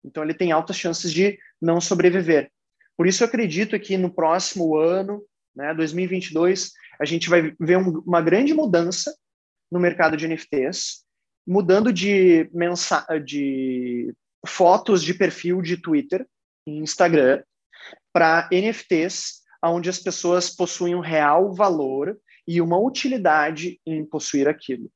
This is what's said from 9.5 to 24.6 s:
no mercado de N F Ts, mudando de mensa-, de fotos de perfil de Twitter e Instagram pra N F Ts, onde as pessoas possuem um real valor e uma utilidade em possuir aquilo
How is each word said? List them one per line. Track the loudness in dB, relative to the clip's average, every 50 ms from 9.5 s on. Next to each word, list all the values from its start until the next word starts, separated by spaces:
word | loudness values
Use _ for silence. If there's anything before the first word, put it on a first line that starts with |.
| _ _ _ _
no | -4 0
mercado | 0 0 0 2 0 0 0
de | -2 -4
N | -6 -6
F | -8 -8 _
Ts, | -4 -2 -2 -2 -4 -6 -10 -10 -12 -14 _ _ _ _ _ _ _ _ _
mudando | -2 0 0 4 4 4 4 4 2
de | 0 0 0 0 2 4 6 6 6 6 4 0 -4
mensa-, | -4 -2 -2 -2 -4 -2 -2 -2 -2 -2 -2 -6 -6
de | -6 -6 -6 -4 -4 -4 -4 -4 -4 -4 -4 -4 -6 -6 -6 -6 -6 -8 -10 _ _ _ _ _ -16
fotos | -14 0 2 4 6 6 4 4 2 2 2 2
de | -2 -2
perfil | 0 0 -2 -2 -4 -4 -2 -2 -2
de | -2 -4 -6 -6
Twitter | -2 0 0 0 0 -2 -6 -6 -6 _ _ _ _ _ _ _ _ -12
e | -10 -8
Instagram | -8 -8 0 2 2 4 4 4 4 4 4 2 -2 _ _ _ _ _ _ -20 -20 -20 -20 _ _ _ _
pra | 4 4 4 4 2 2 0
N | 0 0 0 0
F | -4 -6 -4 _
Ts, | 0 0 0 0 -4 -8 -10 -12 -12 -16 _ _ _ _ -2
onde | -2 -2 0 -2 -4
as | -6 -6
pessoas | -6 -8 -8 -4 0 0 2 2 0 -2
possuem | -4 -4 -4 -4 -2 -4 -2 -2 -2
um | -2
real | -4 -2 0 2 4 4 4 4 2 2 2
valor | 0 2 2 2 0 -2 -2 -2 -4 -4 -4 -6 -10 _ _ _ _ _ -2
e | 0 0
uma | 2 2 2 2
utilidade | 2 0 -2 -4 -4 -4 -4 0 2 2 4 4 2 0 -4 -6 -8 -10 -10 _ _
em | -8 -6 -6 -6
possuir | -6 -8 -8 -8 -4 -2 0 0 0
aquilo | 0 -4